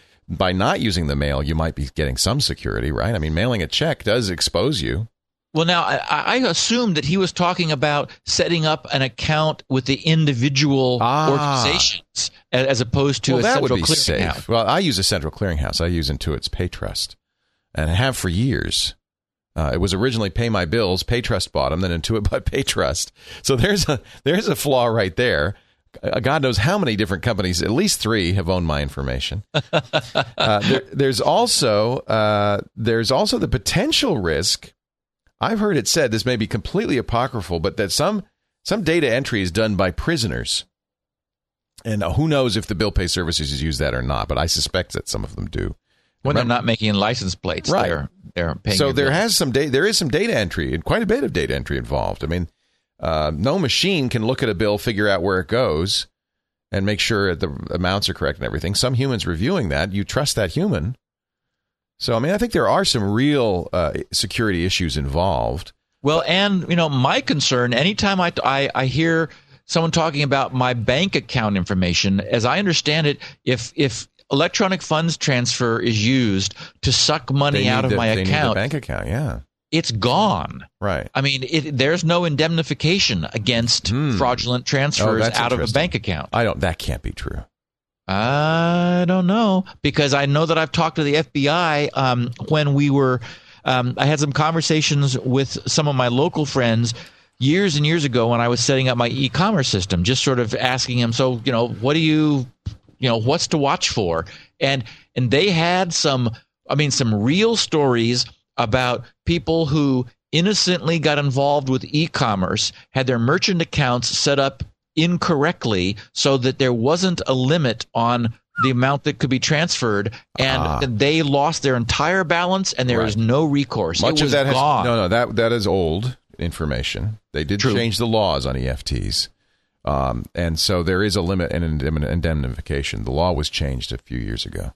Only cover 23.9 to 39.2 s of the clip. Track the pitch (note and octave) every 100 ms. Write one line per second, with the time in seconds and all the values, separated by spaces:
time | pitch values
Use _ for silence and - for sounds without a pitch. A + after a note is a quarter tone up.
23.9 | C3 - - - F3+ A3+ D#3 D3+ C3 A#2+
24.9 | A2+ F#2+ - B2 E2 D2+ - _ _ _
25.9 | - - - A#2+ D#3 C3+ G#2+ A2+ G#3 D#3+
26.9 | G#2 G#2 F#2 A#2+ G2+ F#2 F2 E2 A#2+ G#3
27.9 | - G#2+ A2 E2+ G2 E2 F#2 E2 D2 C#2+
28.9 | C#2 C#2 B1+ - - - D3+ - D#3+ -
29.9 | D#3 - - C3+ - - G#2 E3+ C3 -
30.9 | C3 C3+ A2+ C3+ E3+ A#3 - C3 G#2 A2
31.9 | C3 - A2 G#2+ G#2 G#2 G2+ - - A2+
32.9 | A2+ A2 C3 G#3+ A#3+ A#2+ A2+ - - C4+
33.9 | - C4+ D3 F2 D2 G2 - - _ _
34.9 | _ _ _ _ _ B2 G#3+ G#3+ D#3+ G2+
35.9 | E3+ C3+ A2 B2+ B2 A2 A2+ - F3+ A#3
36.9 | C3+ G#2 A#2 B2+ A#2+ F#2+ F2 F2+ F2+ G2
37.9 | - D#3 G#3+ - _ _ _ - G#3 D#3+
38.9 | E3+ C#3+ A#2